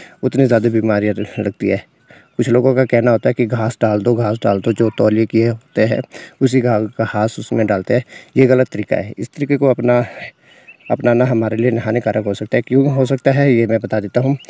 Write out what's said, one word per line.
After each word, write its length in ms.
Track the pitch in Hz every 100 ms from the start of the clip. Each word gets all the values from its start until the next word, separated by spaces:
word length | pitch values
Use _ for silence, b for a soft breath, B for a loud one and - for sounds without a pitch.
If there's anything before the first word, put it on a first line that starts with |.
| B B
उतनी 240 | 131 127 131
ज़्यादा 240 | 117 113
बीमारियाँ 440 | 113 110 104 104 98 101 -
लगती 300 | 104 - 101
है। 180 | 95 - b b b b -
कुछ 120 | 113
लोगों 260 | 120 127
का 100 | 127
कहना 260 | 131 117 120
होता 180 | 113 135
है 60 |
कि 120 | 127 117
घास 320 | 117 113 -
डाल 220 | 110 104
दो, 120 | 101
घास 240 | 117 110 110
डाल 180 | 104 98
दो, 120 | 113
जो 180 | 107 113 -
तौलिए 280 | 107 107 113
किए 220 | 113 117
होते 360 | 117 - -
हैं 180 | 110 120 - B B B
उसी 200 | 120 127
घा-, 260 | 120 110 107
घास 520 | - 110 107 110 -
उसमें 280 | - 120 104
डालते 280 | 98 95
हैं। 100 | 117 - B B -
ये 100 | 127
गलत 220 | 127 131
तरीका 280 | - 104 95
है। 180 | 98 -
इस 100 | 104
तरीके 280 | - 143 139
को 100 | 139
अपना, 400 | 123 123 123 120 B B B B B B B -
अपनाना 340 | 117 120 120
हमारे 320 | 127 113 110 110
लिए 140 | 123
हानिकारक 540 | 113 - 117 117 107
हो 100 | 104
सकता 220 | 98 104 117
है। 60 |
क्यों 320 | - 131 139
हो 120 | 135 127
सकता 240 | 135 139
है, 240 | 135 143
ये 120 | 117 110
मैं 140 | 113
बता 200 | 110 110
देता 200 | 98 120
हूँ। 180 | 127 143